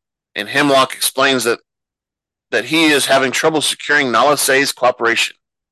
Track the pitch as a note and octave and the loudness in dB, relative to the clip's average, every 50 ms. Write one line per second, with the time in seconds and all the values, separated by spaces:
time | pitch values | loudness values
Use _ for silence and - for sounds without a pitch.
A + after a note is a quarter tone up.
0 | _ _ _ _ _ _ - - G#2 G#2+ C3 C#3+ D3 C#3+ C#3 C3+ C3 - - - | _ _ _ _ _ _ -10 -10 -8 -4 -2 0 2 2 4 2 2 0 -2 -6
1 | - - - C3 C3+ C3+ C3+ B2+ A2 A#2 A2 - _ _ _ _ _ _ _ _ | -8 -6 -2 -2 0 0 0 0 0 -2 -2 -4 _ _ _ _ _ _ _ _
2 | _ _ _ _ _ _ _ _ _ _ C3 A2 G#2+ B2+ D#3+ E3 E3 D#3 D3 C3 | _ _ _ _ _ _ _ _ _ _ -4 -4 -4 -2 0 0 2 2 2 2
3 | - - C3+ C3+ C3 B2+ - - - D#3+ D#3+ D3 - - - - - - D3 D3 | 2 2 2 2 0 0 -2 -2 0 0 0 0 -2 -4 -6 -6 -4 -2 0 0
4 | C#3 B2 A#2 A2+ B2+ D3 D3 C#3 - - C3+ C3+ C#3 C3 - - B2+ B2+ - - | 0 0 2 2 2 2 2 2 0 0 2 2 0 -2 -2 0 0 0 0 0
5 | A#2 A2+ A#2 - - - - _ _ _ _ _ _ _ | 0 0 0 0 -2 -4 -6 _ _ _ _ _ _ _